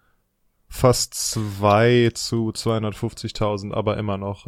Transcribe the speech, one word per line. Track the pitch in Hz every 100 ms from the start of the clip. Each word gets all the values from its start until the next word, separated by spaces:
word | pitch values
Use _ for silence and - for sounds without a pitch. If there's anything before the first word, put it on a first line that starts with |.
| _ _ _ _ _ _ _
fast | - 127 120 - -
zwei | - 113 104 98 104 104 117 123 117
zu | - - 117 110
zweihundertfünfzigtausend, | 104 120 110 107 95 117 - - - 107 104 101
aber | 110 104 104
immer | 107 98
noch | 98 98